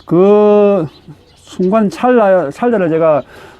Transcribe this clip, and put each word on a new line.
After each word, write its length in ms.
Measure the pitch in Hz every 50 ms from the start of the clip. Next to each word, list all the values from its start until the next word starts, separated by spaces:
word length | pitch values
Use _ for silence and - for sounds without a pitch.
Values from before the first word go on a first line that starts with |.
| -
그 800 | - 156 175 190 202 208 208 208 208 208 208 202 202 202 180 160 - - - - - - _ _ _ _
순간 540 | _ _ - - - 180 185 214 226 208 185
찰나, 600 | - - 240 254 254 233 208 190 190 180 151 139
찰나를 380 | - - 240 247 233 196 180 156
제가 320 | 160 160 165 160 151 131 - - - - - - -